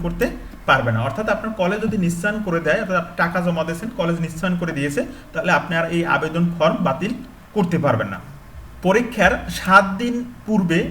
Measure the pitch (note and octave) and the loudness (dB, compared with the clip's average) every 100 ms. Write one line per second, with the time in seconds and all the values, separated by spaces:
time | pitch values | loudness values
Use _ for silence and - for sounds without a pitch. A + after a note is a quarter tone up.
0 | E3+ E3+ B3+ - - - - C3 A#2 A2 | -2 0 -2 -2 -12 -8 2 2 4 0
1 | C3 - A3 G#3 A3+ A3 F3+ G#3+ A3 G#3 | 0 -2 -2 -2 -2 0 0 0 0 0
2 | E3+ E3+ G#3 G#3+ G#3 E3 D3+ F#3 G3 F#3 | 0 0 -2 -2 -2 0 2 0 0 -2
3 | E3+ - F3 F#3 F3 E3 D#3+ E3 C3 - | -2 -2 0 0 0 0 -2 -4 -6 -2
4 | E3+ E3+ D#3+ - F#3 F3+ E3+ C#3 C#3+ C#3+ | -2 0 -4 -4 -2 -2 -2 -2 -2 -2
5 | - - - G#3 F3+ D3+ D3 E3 E3 E3+ | -4 -8 -10 -4 2 2 2 -2 0 0
6 | E3+ C#3 D#3 E3+ F3 - D3+ - D3+ - | 2 0 0 0 0 2 2 2 0 0
7 | G3 B3+ - - - G#3+ F3 E3 C#3 A2+ | -4 -6 -10 -18 -6 -2 0 2 2 2
8 | G2+ F#2+ - - - - - - F3+ G3 | -2 -6 -12 -18 -18 -18 -18 -4 2 2
9 | A#3+ - F3+ - - - F#3 G3 G3 F#3+ | 2 2 2 2 -2 -6 6 6 6 2
10 | A#3+ A#3+ B3 - - G#3+ F3 E3 - | -2 -4 -6 -10 -2 0 4 2 0